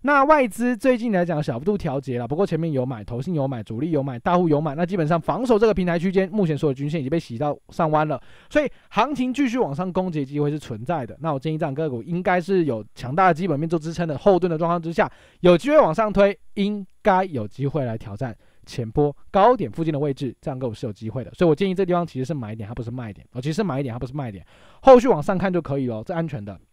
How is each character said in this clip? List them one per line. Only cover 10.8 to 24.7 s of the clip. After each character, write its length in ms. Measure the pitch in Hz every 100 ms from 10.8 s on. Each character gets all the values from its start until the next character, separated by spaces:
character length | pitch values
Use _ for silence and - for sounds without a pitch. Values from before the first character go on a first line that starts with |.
在 220 | 127 170 113
的。 120 | -
那 100 | 160
我 80 | 139
建 120 | 160
议 60 | 156
这 80 | 160
样 80 |
个 160 | 135 160
股 140 | 120
应 180 | 117 170
该 180 | 185 185
是 260 | 165 190 156
有 200 | 113 104
强 220 | - 120 156
大 120 | 185
的 60 |
基 140 | 156 190
本 100 | 139
面 100 | 165
做 120 | 165
支 140 | 156
撑 120 | 160 170
的 120 | 135
后 200 | 208 185
盾 140 | 175
的 60 | 156
状 100 | 165
况 120 | 175
之 120 | 165
下， 180 | 170 160 - - _
有 180 | 175 175
机 120 | 262
会 100 | 302
往 160 | 196 160
上 160 | 214
推， 260 | 196 202 190 - -
应 300 | 202 208 190 -
该 220 | 214 185
有 240 | 190 139 104
机 180 | - 139
会 200 | 151 127
来 120 | 113
挑 160 | -
战 220 | 101 127 107 _ _ -
前 240 | - 113
波 260 | 147 147 143 -
高 240 | 196 214 247
点 160 | 135
附 120 | 127
近 100 | 160
的 60 | 147
位 140 | 147
置， 220 | 139 131 -
这 100 | -
样 60 | 131
个 100 | 131
股 60 |
是 120 | 107 127
有 60 |
机 180 | 101 110
会 140 | 113
的。 80 | 110
所 120 | - 175
以 40 |
我 60 | 147
建 140 | 196
议 40 |
这 120 | 180 185
地 80 |
方 120 | 175 170
其 140 | 131
实 60 | 131
是 80 |
买 220 | 156 110 110
点， 120 | 104
它 60 |
不 100 | 117
是 80 | 120
卖 220 | 123 113
点。 120 | 98 -
哦， 100 | 131
其 80 | 131
实 40 |
是 100 | 156
买 180 | 202 139
点， 120 | 135
它 60 | 120
不 60 | 131
是 80 |
卖 180 | 143 127
点。 140 | 95 - _ -